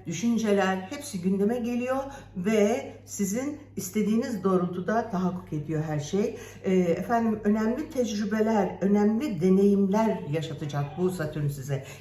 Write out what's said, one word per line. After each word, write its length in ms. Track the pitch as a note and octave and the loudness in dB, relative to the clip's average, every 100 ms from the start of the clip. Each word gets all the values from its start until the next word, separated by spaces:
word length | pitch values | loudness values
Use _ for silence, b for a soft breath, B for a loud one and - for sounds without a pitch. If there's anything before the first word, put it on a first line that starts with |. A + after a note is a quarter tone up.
| - | -8
düşünceler 680 | E3 A#3 A3+ G#3+ G3 F#3+ F#3+ | -2 0 2 2 4 4 0
hepsi 460 | - C#4+ - F#3 | -4 -10 -8 -4
gündeme 380 | F#3 F#3+ G3+ B3 | 0 2 2 0
geliyor 380 | A#3 A#3+ B3 C4 C4+ B B F#3+ | -2 -2 -2 -2 -4 B B -6
ve 560 | F#3 A3 G#3 C4 - - - | 0 4 4 2 -4 -14 -14
sizin 520 | - F#3+ A3+ C#4 - - - | -6 -2 -2 -4 -8 -12 -10
istediğiniz 680 | - G#3+ G3 A3+ C#4 G#3 | -4 -2 2 2 0 -2
doğrultuda 680 | F#3+ F#3 F3 F#3+ F3+ E3+ - | 2 2 2 -2 -2 -2 0
tahakkuk 440 | F3+ F#3 F3+ - | -2 -2 -4 -6
ediyor 300 | D#3 D3 D#3 | -6 -4 -4
her 160 | D#3 D3+ | -2 -4
şey. 380 | - G3 A3+ - B B | -2 -2 -2 -4 B B
E, 100 | G3 | 0
efendim 680 | F#3 F3 - G#3+ A#3 A3+ G#3 | 2 4 0 0 0 2 0
önemli 460 | G#3 G#3+ A3 B3+ D#4 | 2 2 2 -2 -4
tecrübeler, 880 | C4+ A3 G#3 G#3 G#3+ A3 G#3+ F#3 - | -2 -2 0 -2 0 2 2 0 0
önemli 600 | G3 G#3 G#3 A3 D4+ F3 | 2 4 4 2 -2 0
deneyimler 800 | F#3 F#3+ G3+ G3 G3 G#3+ A3 F3+ D3 | 4 6 6 6 4 2 2 0 -4
yaşatacak 540 | D#3 D3+ D3 D3 C#3+ C#3+ - | -4 -4 -6 -6 -4 -4 0
bu 120 | F#3 | -2
Satürn 380 | F3+ D3+ D#3 C#3+ | 0 -4 -2 -4
size. 360 | - B2+ C#3 B B | -4 -4 -6 B B